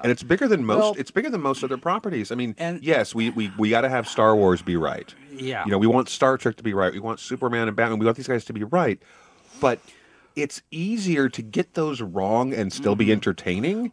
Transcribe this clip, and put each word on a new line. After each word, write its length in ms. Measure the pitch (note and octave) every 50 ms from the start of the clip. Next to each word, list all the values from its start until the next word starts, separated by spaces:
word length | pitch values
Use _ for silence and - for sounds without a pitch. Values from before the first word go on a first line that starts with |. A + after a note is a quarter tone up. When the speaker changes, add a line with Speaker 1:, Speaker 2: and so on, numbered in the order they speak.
| -
Speaker 1:
And 80 | A#2+
it's 120 | A#2+ - -
bigger 240 | B2 E3+ G3 C#4
than 180 | A#3 G#3 D#3 A#2+
most, 140 | G#2+ G#2+ -
Speaker 2:
Well, 160 | G#3+ G#3+ G3+
Speaker 1:
it's 140 | - C3 -
bigger 180 | - F#3+ B3+ D#4
than 120 | A#3+ F3+
most 220 | C#3+ C3+ C3+ - -
other 140 | C3 C3+
properties. 540 | B2+ - E3+ F#3 G#3+ - G#3 E3+ A#2 G2+ -
I 40 | A#2+
mean, 180 | B2 B2 A#2 G#2+
Speaker 2:
and 260 | - E3 E3+ F3 - -
Speaker 1:
yes, 320 | D#3 D#3 B2+ G#2 - -
we, 140 | A2+ A2+ A#2
we, 220 | - A#2 G#2+ G2 F#2+
we 120 | G#2 A2 G#2+
gotta 180 | A2+ A#2 B2 C3
have 180 | B2+ B2 A2
Star 280 | - - - A2 A2 A2
Wars 260 | G#2+ G2+ F#2 F2+ E2+
be 140 | - G2 F2
right. 380 | E2 D#2 C#2+ - - - - - - - -
Speaker 2:
Yeah. 320 | C#3 C3+ C3 C3 B2+ G#2+ A#2
Speaker 1:
You 60 | G#2
know, 60 | G2+
we 100 | G2 G#2+
want 220 | A2+ A#2 B2+ A#2+ -
Star 280 | - - C#3 C3 C3
Trek 200 | B2+ - A#2+ A2
to 60 | - A#2
be 100 | A2 G2
right. 180 | G2 F#2 F2+
We 80 | - G2+
want 200 | G#2 A2+ A2 -
Superman 460 | - - B2+ B2+ C3 A#2+ A#2+ A#2 A2+
and 100 | A2 G#2
Batman. 220 | A2 A#2 A2+ A2+ G#2+
We 60 | A2
want 120 | A#2 A#2
these 100 | - B2+
guys 160 | C3+ B2+ A2+ -
to 80 | - A2+
be 100 | G#2 G#2+
right. 360 | G#2+ E3+ F3+ E3 A#2 F#2+ - _ _ - - - _ _ _ _ _ - -
But 180 | D3 B2+ A#2+ - _ - - _ _ _ _ _ _ _ -
it's 260 | D3 D3 D3 - - _ -
easier 600 | D#3 D#3+ F3 G3+ A#3 A3+ G3 F#3 E3 C#3+ C3+ B2+
to 120 | - -
get 340 | A2+ G#2+ G#2 - F3+ _ -
those 260 | E3 D#3 D3+ C#3 A#2+
wrong 520 | A2+ F#2 E2+ G2 F#2+ G2+ A2 A#2+ B2+ C3 C3+
and 200 | A2+ G#2 F#2 -
still 220 | C3+ C#3 G#2 G#2
be 100 | G#2 A2
Speaker 2:
Mm-hmm. 60 | G#2 G#2+
Speaker 1:
entertaining 800 | G#2 - G#2 F2 - - F#2+ F2+ G2 A#2+ E3+ G3+ A3 B3 A3+